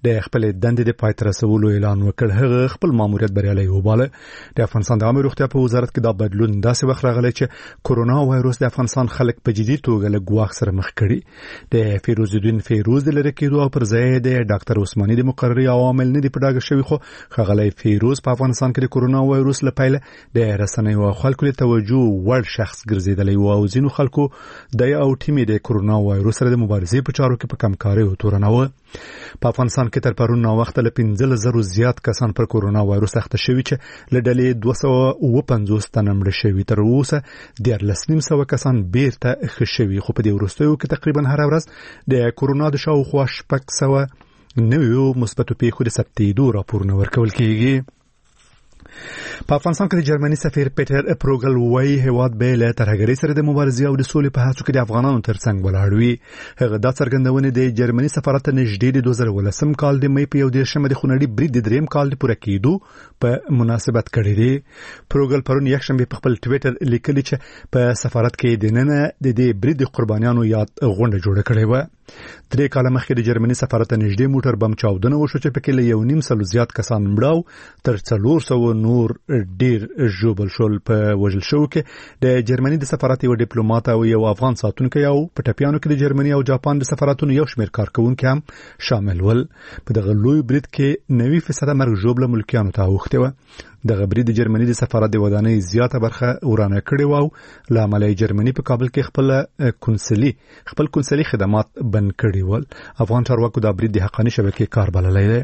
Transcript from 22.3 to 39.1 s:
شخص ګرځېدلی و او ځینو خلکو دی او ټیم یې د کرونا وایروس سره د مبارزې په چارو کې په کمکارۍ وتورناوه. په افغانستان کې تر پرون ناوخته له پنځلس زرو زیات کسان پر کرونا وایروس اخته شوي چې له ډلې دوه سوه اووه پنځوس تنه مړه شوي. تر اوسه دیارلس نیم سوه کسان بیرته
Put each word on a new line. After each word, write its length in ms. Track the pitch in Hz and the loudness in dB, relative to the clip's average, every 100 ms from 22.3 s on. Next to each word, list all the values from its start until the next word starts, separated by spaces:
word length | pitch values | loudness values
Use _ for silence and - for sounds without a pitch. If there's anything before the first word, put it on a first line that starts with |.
| 127 110 | 0 -2
شخص 240 | - 104 - 113 | -4 -6 -6 -4
ګرځېدلی 480 | 104 92 98 98 98 | -2 0 0 2 2
و 140 | 101 104 | 2 2
او 100 | 104 | 2
ځینو 180 | 127 139 - | 2 0 0
خلکو 260 | 139 - 143 - - - - - | -2 0 -2 -4 -20 -20 -8 -2
دی 80 | 127 | 0
او 160 | 147 139 | 2 0
ټیم 220 | 135 - 147 | 0 0 0
یې 40 | 113 | 2
د 100 | 107 - | -2 0
کرونا 300 | 107 104 107 101 | -2 2 2 2
وایروس 340 | 98 101 - | 0 0 0
سره 140 | 127 | 2
د 80 | 123 | 2
مبارزې 380 | 107 104 90 120 135 | 0 0 0 -2 -2
په 80 | - | -2
چارو 180 | 131 123 | 0 0
کې 100 | - | -4
په 40 | - | -4
کمکارۍ 400 | 110 98 101 101 104 | -2 -2 0 2 2
وتورناوه. 640 | 92 104 98 101 117 135 - _ - - - - - | 0 -2 0 2 2 0 -6 _ -20 -18 -20 -20 -4
په 60 | 123 | -4
افغانستان 340 | 113 123 - 120 | 0 -2 0 -2
کې 80 | - 127 | 0 -2
تر 100 | 107 | 0
پرون 200 | 120 120 113 | 2 2 2
ناوخته 400 | 110 117 - 113 | 2 0 0 -2
له 100 | - | 0
پنځلس 480 | 113 101 131 123 | 0 0 0 0
زرو 160 | 113 117 101 | 0 0 0
زیات 260 | 92 120 120 - | 0 0 0 -4
کسان 240 | 107 117 | -2 -2
پر 160 | - 113 | 0 0
کرونا 320 | 113 98 104 101 | 0 0 0 2
وایروس 280 | 101 104 117 | 2 0 -2
اخته 220 | - 107 | -4 -4
شوي 180 | - 127 127 | 0 0 0
چې 460 | 135 - - - | -4 -6 -20 -2
له 60 | 123 | 0
ډلې 280 | 123 123 127 120 | 2 2 2 0
دوه 100 | 110 113 | -2 0
سوه 300 | 139 127 131 | 0 2 2
اووه 300 | 135 147 117 - | 0 0 0 2
پنځوس 380 | 120 104 107 104 | -2 0 -2 0
تنه 240 | - 104 | -2 0
مړه 200 | 98 98 - | 0 0 0
شوي. 240 | 107 95 | 0 0
تر 160 | - 104 | 0 0
اوسه 420 | 107 127 135 147 - - - - | 2 2 0 -4 -6 -20 -20 -4
دیارلس 480 | 110 104 101 95 - | -2 0 -2 -4 0
نیم 100 | 156 - | -2 0
سوه 140 | 147 139 | 0 0
کسان 280 | 131 135 123 92 107 | -2 0 0 0 0
بیرته 400 | 139 | 0